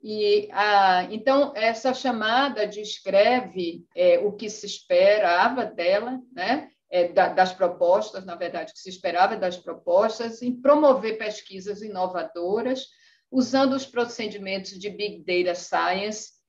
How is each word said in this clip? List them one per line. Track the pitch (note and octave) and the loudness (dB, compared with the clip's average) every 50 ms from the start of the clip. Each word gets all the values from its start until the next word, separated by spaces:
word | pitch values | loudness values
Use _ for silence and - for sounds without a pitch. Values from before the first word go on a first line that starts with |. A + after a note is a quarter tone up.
| - | -10
E, | G#3+ G#3+ G#3+ G#3 G#3 G#3 G#3 G#3 - - | -10 -4 -2 2 4 4 2 2 0 -2
a, | F#3 G#3 G#3 G#3 G3+ G3 F#3+ F#3 F3+ F#3 | 0 2 4 6 6 6 6 4 4 0
então, | F3+ G#3 A3 G#3+ C4+ C4+ C#4+ C#4+ - - | -2 -8 -2 0 2 4 4 2 0 -2
essa | G3+ G#3+ A3+ A3+ - - C4 C4 | -2 0 0 -2 0 -2 -2 -2
chamada | - - C4 A#3+ A3 G#3 A3 A3+ B3+ C#4 C#4+ A#3 A3 G#3 | -2 -2 -4 -2 -2 -2 0 2 2 2 0 0 -4 -4
descreve, | G#3 G#3 G#3 G#3+ G3 - - _ F#3+ G3 G3 G#3 A3+ B3 B3 B3 - - F#3 F3 E3+ E3 - - _ _ | -4 -4 -10 -12 -12 -12 -10 _ 2 4 4 6 6 4 2 0 -4 -8 -6 -6 -6 -6 -10 -18 _ _
é, | E3+ F3+ F3+ F3 E3+ | 2 4 6 6 4
o | G3 G#3 G3 | 2 -2 -4
que | - A3+ G#3 | -4 -12 -12
se | - - - | -12 -12 -12
esperava | G3+ - - _ _ F3+ F3 F#3+ G3+ G#3 G#3+ G3+ F3 F3 F3 G3 A#3+ B3+ B3+ - | -12 -12 -14 _ _ 2 4 6 6 6 4 4 2 4 4 2 2 2 -2 -6
dela, | - - - E3+ F3 F#3+ G#3 A3 B3 C4 B3+ - _ | -6 -6 -2 0 0 2 0 0 -4 -8 -10 -12 _
né, | - E3+ F3+ G#3 B3 D4 - - _ _ _ _ | -10 -8 -2 -2 -2 -2 -4 -12 _ _ _ _
é, | - F3+ F3 F3 | 0 0 0 2
da, | E3+ F#3+ F#3 F3 | 4 2 2 4
das | F3+ G3 F#3 F#3 - | 4 2 2 2 2
propostas, | - F#3+ E3+ D3+ - F3+ E3+ F#3 G#3 G#3+ - - F#3+ F#3 | 0 0 0 0 0 2 4 4 2 2 -2 -10 -14 -14
na | F#3 E3+ | -14 -12
verdade, | E3+ F3+ E3 F#3+ F#3+ - - | -10 -10 -8 -8 -8 -10 -10
o | - | -16
que | - | -18
se | - F#3+ | -16 -16
esperava | F#3 - - F3+ E3+ F3 F#3 G#3 A3+ | -16 -8 -6 -4 2 2 2 2 2
das | G3 F#3+ F3+ F3 | -2 -4 -4 -4
propostas, | - _ - E3 - _ F3 E3+ F#3+ G#3+ A3+ A3+ - A#3 A3+ A3+ - B3 | -6 _ -14 -14 -10 _ 2 2 2 2 2 -2 -4 -8 -8 -8 -6 -6
em | B3 B3 - | -6 -6 0
promover | - C#4 D4 D4 D4+ C#4 B3 F#3 G3 A3 G#3+ | 2 4 4 6 6 4 4 4 0 -6 -6
pesquisas | - A3 G#3 G#3 - - - G3 F#3+ F#3 G#3 G3+ F#3+ | -6 -8 -8 -8 -10 -14 -16 -16 -14 -10 -10 -10 -10
inovadoras, | G#3+ G#3+ G3 F#3 F#3 F#3 F3+ F3 E3 D#3+ - F3 F3 F3+ G3+ A3+ A#3+ B3+ C4 C4 - - _ _ _ _ _ _ _ _ | -10 -12 -6 -4 -6 -4 -4 -6 -8 -6 -8 -6 -4 -2 -2 -2 -2 -2 -4 -6 -8 -14 _ _ _ _ _ _ _ _
usando | - C4 B3 - A#3+ C4+ C#4 C4+ C4+ | 0 0 0 2 2 2 2 2 2
os | C4+ - | -2 -6
procedimentos | - - A#3+ A#3+ A#3+ - - A3+ G#3 G3+ G3+ G3 F#3+ F#3+ F#3+ F#3 - - F#3 | -6 -4 -4 -4 -4 -4 -10 -10 -10 -8 -10 -8 -6 -6 -6 -8 -10 -16 -12
de | F#3 G#3 | -12 -12
Big | F#3 - G#3 G#3 - - - | -8 -6 -8 -8 -8 -10 -6
Data | - F3+ F3+ F3+ F3+ F3 | -2 0 0 2 0 -2
Science | F3 - - - E3+ E3+ F3 F3+ F#3+ G3+ G#3+ A3 - - - _ _ _ | -4 -6 -2 -2 0 0 0 -2 -2 -4 -6 -8 -10 -12 -18 _ _ _